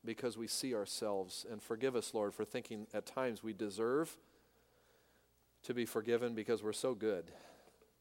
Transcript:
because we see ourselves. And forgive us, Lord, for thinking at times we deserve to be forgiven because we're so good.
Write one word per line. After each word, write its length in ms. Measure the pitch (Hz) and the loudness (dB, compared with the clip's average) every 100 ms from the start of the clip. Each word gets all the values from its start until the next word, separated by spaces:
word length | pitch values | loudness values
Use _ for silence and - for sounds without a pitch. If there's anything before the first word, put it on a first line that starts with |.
because 340 | 113 113 123 110 | -6 -2 -2 -2
we 80 | 113 | -4
see 280 | - 135 | -2 0
ourselves. 680 | 113 98 - 110 101 92 - - | 0 0 0 0 0 0 -6 -8
And 120 | 107 | -8
forgive 340 | - 110 135 123 | -4 0 2 2
us, 180 | - | 0
Lord, 200 | 113 104 | 2 0
for 100 | - | 0
thinking 420 | 107 127 - 110 107 | -4 -4 -6 -8 -6
at 120 | 107 - | -6 -4
times 360 | - 127 107 | 0 0 -2
we 100 | 110 | -4
deserve 640 | 101 107 95 113 139 160 - - - _ _ _ _ _ _ _ _ _ _ _ _ | -4 -4 0 2 4 2 -4 -20 -20 _ _ _ _ _ _ _ _ _ _ _ _
to 100 | - | -4
be 100 | 123 | 0
forgiven 500 | 113 117 107 117 120 | 2 0 4 4 4
because 280 | 110 107 110 | 0 2 2
we're 100 | 107 | 2
so 220 | 104 131 | 2 2
good. 380 | 110 110 92 82 - - - - - - _ | 2 2 2 -2 -12 -20 -20 -20 -20 -20 _